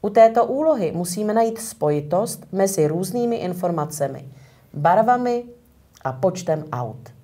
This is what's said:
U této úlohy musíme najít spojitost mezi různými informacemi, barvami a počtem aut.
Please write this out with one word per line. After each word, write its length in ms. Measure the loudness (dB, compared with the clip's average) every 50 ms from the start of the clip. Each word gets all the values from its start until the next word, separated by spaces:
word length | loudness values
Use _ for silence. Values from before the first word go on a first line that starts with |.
| -4
U 80 | 2
této 360 | 6 6 6 6 6 4 2
úlohy 460 | 2 0 0 2 2 2 2 0 -2 -2
musíme 400 | -2 -4 -4 -4 -4 -2 0 2
najít 260 | 2 2 2 0 -6
spojitost 880 | -10 -12 -8 -2 0 0 0 0 -2 0 0 0 0 -2 -6 -10 -12 -8 -2
mezi 340 | 0 0 0 2 2 2
různými 500 | 2 2 -2 -4 -4 -2 -2 -2 0 -2
informacemi, 920 | -2 -4 -6 -6 -2 -2 -2 0 0 -2 -4 -4 -4 -4 -4 -6 -10 -14 -18 -20 -20 -20 -20 _ _ _ _ -10
barvami 680 | 0 2 4 4 4 4 4 2 2 2 0 -2 -2 -4 -8 -18 -20 _ _ _ _ _ _ _ -8 -8
a 80 | -8 -4
počtem 520 | 0 0 0 0 -2 -4 -2 -2 -4 -4 -6 -6
aut. 400 | -6 -6 -6 -8 -12 -18 -20 -20 -20